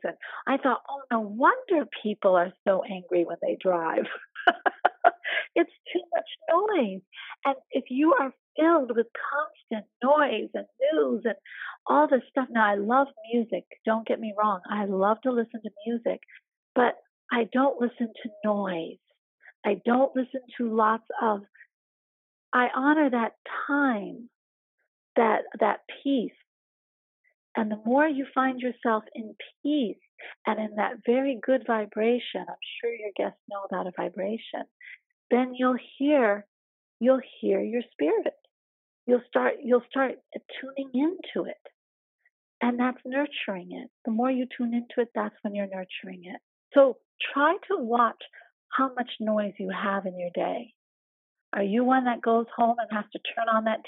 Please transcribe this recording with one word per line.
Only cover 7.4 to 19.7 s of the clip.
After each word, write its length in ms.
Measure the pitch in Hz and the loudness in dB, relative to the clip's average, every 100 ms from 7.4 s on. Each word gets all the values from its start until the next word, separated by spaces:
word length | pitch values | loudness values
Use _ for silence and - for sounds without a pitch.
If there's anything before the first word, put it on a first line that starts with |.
| 269 | -4
And 100 | 269 - | -4 -4
if 140 | 427 - | -6 -2
you 240 | 254 311 494 | 2 4 4
are 140 | 269 - _ - | 2 -6 _ 2
filled 320 | 320 330 247 | 4 4 2
with 140 | 226 226 - - | -2 -2 -6 -6
constant 580 | 285 311 - _ 220 - _ | -4 -6 -10 _ -10 -10 _
noise 460 | 247 302 269 214 - | 4 4 4 0 -4
and 120 | 208 202 - 294 | -8 -10 -2 0
news 300 | 311 269 233 | 2 2 0
and 120 | 226 202 - - - - - | -2 -4 -10 -14 -14 -8 2
all 220 | 277 302 | 4 4
this 140 | 262 - | 2 0
stuff, 200 | 277 254 | -4 -2
now 160 | 233 208 | 2 2
I 80 | 208 | 2
love 320 | 208 262 277 - 226 | 2 2 2 -4 -4
music, 320 | 240 226 180 - - 220 | -2 -2 -4 -8 -6 -2
don't 200 | 220 220 | -2 -2
get 140 | 214 | -4
me 140 | 220 202 | -4 0
wrong, 220 | 214 185 - | 0 0 -4
I 140 | 208 | -4
love 380 | 202 190 196 220 | -2 2 2 2
to 100 | 262 | 0
listen 300 | 240 226 226 | -2 -2 -8
to 60 | 214 - 220 | -12 -10 -6
music, 320 | 233 208 185 - - _ _ _ - | -4 -4 -6 -10 -20 _ _ _ 0
but 200 | 240 - _ _ - | 0 0 _ _ -4
I 160 | 247 226 | -2 0
don't 260 | 254 277 - | 2 2 2
listen 320 | 240 - 233 - | -4 -2 -6 -6
to 60 | 240 - | -16 -6
noise. 540 | 214 208 190 170 165 - _ _ _ _ - _ | -2 -2 -2 -4 -8 -12 _ _ _ _ -20 _
I 160 | 214 | -2